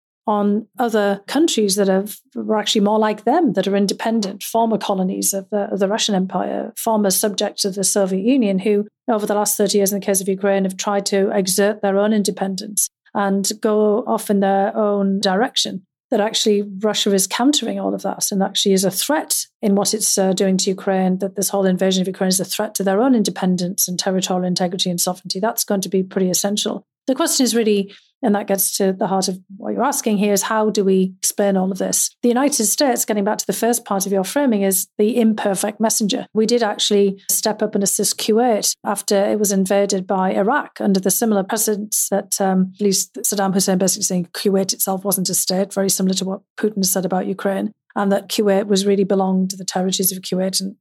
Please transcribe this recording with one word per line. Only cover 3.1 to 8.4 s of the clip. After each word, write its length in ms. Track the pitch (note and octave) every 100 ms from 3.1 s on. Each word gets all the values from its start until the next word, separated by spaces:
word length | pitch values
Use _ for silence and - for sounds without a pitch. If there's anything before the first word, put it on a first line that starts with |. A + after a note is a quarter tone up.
| G#3+
them, 300 | - D#4+ D4
that 120 | F#3+ F#3+
are 100 | G3+
independent, 680 | G3 G#3 A3+ A3+ G3 G3+
former 360 | - A3+ A3+ G#3
colonies 560 | - G3 F#3 G3 G3
of 160 | G3 G3
the, 120 | G#3 G3+
of 80 | G3
the 80 | F#3+
Russian 260 | G#3+ -
Empire, 580 | F#3+ F#3+ F#3 G3+ - - -
former 340 | A#3 A3 G3
subjects 540 | F#3 G#3+ F#3+ G3+ -
of 100 | G3+
the 100 | G3
Soviet 380 | F3+ G#3 F#3+ F#3+
Union, 380 | G#3+ C#4